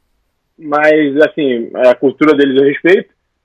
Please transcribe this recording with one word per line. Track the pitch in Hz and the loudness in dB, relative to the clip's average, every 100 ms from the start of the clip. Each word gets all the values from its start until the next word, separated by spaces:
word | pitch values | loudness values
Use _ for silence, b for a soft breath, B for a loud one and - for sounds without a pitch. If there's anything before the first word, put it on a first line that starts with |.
| _ _ _ _ _ _ | _ _ _ _ _ _
mas, | 156 147 151 156 147 139 | -6 -2 2 2 0 0
assim, | 147 - 139 120 113 104 | -2 -2 -4 -4 -6 0
a | 123 123 | 0 2
cultura | 139 - 151 143 | -2 0 0 2
deles | 143 131 | 0 0
eu | 143 | 0
respeito, | 143 165 208 - _ _ _ | 0 0 0 -2 _ _ _